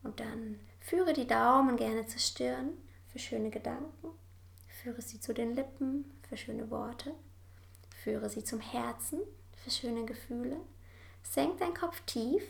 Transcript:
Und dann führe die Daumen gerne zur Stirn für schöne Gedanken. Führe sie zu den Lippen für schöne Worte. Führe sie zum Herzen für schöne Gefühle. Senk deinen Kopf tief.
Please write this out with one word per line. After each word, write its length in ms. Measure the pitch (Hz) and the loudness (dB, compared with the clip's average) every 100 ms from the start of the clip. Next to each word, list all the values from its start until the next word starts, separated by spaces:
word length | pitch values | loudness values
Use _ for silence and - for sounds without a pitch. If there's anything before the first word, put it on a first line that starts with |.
Und 160 | 220 208 | -8 -6
dann 400 | 220 226 220 208 - - | -6 -6 -6 -8 -12 -14
führe 340 | - 349 349 | 0 4 6
die 140 | 285 247 | 4 4
Daumen 500 | 226 233 262 269 240 | 6 10 10 8 6
gerne 300 | 220 220 220 | 2 0 -2
zur 120 | - | 0
Stirn 520 | - - 247 254 269 339 - - - | 0 2 0 0 -2 -4 -12 -20 -16
für 120 | 254 | -12
schöne 300 | - 226 214 | -4 -2 0
Gedanken. 580 | 214 - 254 311 - 330 - - - - - - | -2 -4 -4 -6 -8 -12 -12 -20 -20 -20 -20 -18
Führe 340 | - 247 240 | -10 -8 -8
sie 180 | - 226 | -10 -8
zu 140 | - | -4
den 220 | 226 233 | 0 2
Lippen 560 | 240 269 - 262 277 277 - - | 0 -2 -2 0 0 -2 -12 -10
für 100 | 208 | -8
schöne 320 | - 226 226 | -6 -6 -2
Worte. 420 | - 226 247 277 311 - - - - - - - - | -4 -4 -6 -8 -8 -14 -20 -20 -20 -20 -20 -18 -6
Führe 260 | - 214 214 | -2 0 -2
sie 140 | 214 | -4
zum 160 | - 226 | -4 -4
Herzen 600 | - 247 233 233 - 302 415 - - | -2 -2 -2 -2 -4 -2 -4 -8 -18
für 140 | - 254 | -14 -2
schöne 360 | - 240 233 | -2 0 0
Gefühle. 520 | 226 226 - 240 247 302 - - - - - - | -2 -6 -6 -4 -2 -4 -8 -16 -18 -18 -18 -14
Senk 360 | - - 294 370 | 0 4 4 2
deinen 140 | 349 | -2
Kopf 280 | 339 339 - | 0 -2 -2
tief. 380 | - 240 226 381 | -4 0 4 4